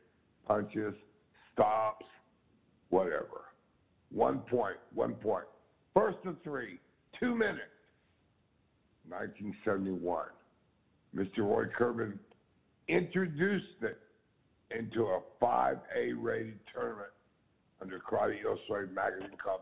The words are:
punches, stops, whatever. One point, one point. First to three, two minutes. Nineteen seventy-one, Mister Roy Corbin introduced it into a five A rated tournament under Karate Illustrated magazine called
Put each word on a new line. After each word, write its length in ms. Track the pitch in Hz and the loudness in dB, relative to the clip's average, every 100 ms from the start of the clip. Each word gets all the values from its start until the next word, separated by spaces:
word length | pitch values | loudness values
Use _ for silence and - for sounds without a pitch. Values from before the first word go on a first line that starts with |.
| _ _ _ _ - | _ _ _ _ 0
punches, 480 | 107 104 107 107 98 - _ _ _ - | 2 2 -2 -4 -4 -12 _ _ _ -6
stops, 540 | - 107 110 110 - - - _ _ _ _ _ _ _ | 2 4 4 0 -2 -12 -20 _ _ _ _ _ _ _
whatever. 640 | 92 92 76 - - - - _ _ _ _ _ | 2 4 0 -4 -10 -16 -20 _ _ _ _ _
One 300 | - 127 139 | 2 2 2
point, 360 | 110 123 101 85 - - | 0 0 0 -4 -6 -2
one 180 | 117 113 | 0 0
point. 300 | 107 95 - - _ _ _ | 0 -2 -2 -14 _ _ _
First 300 | 190 220 165 | 4 4 0
to 120 | 185 165 | -8 -10
three, 360 | 156 139 110 90 - _ _ - | -8 -6 -8 -12 -18 _ _ -6
two 160 | 254 233 | -2 0
minutes. 340 | 208 - - - _ _ _ _ _ _ _ _ _ _ _ _ 80 | 0 -2 -8 -16 _ _ _ _ _ _ _ _ _ _ _ _ -12
Nineteen 480 | 90 104 101 104 92 | -8 -8 -6 -8 -2
seventy-one, 640 | 110 98 95 90 87 82 - - _ _ _ _ _ _ _ | 0 2 2 0 0 0 -2 -10 _ _ _ _ _ _ _
Mister 300 | - 95 - | -4 -2 0
Roy 220 | 104 113 113 - | 2 4 2 2
Corbin 420 | 120 113 110 101 - - _ _ _ _ - | 2 2 -4 -6 -14 -20 _ _ _ _ 0
introduced 920 | 170 170 185 180 147 190 196 - - | 2 2 2 0 2 2 2 -2 -6
it 180 | 110 - - _ _ _ _ _ - 113 | -6 -6 -14 _ _ _ _ _ -8 -6
into 300 | 107 110 107 | -2 0 2
a 160 | 90 - - | 2 -2 0
five 380 | 120 123 127 135 - 123 | 4 4 4 2 -2 -2
A 180 | 120 | -2
rated 460 | 120 117 113 113 107 - | -2 -2 -2 -4 -10 -12
tournament 360 | 123 120 107 101 - _ _ _ _ _ _ | -6 -6 -6 -12 -16 _ _ _ _ _ _
under 180 | 95 92 | -12 -10
Karate 440 | - 107 107 104 | -2 2 2 0
Illustrated 500 | 107 104 - 104 95 | -2 -2 -2 -4 -2
magazine 440 | 95 98 92 98 98 | 0 0 0 -6 -6
called 180 | 101 95 | -4 -4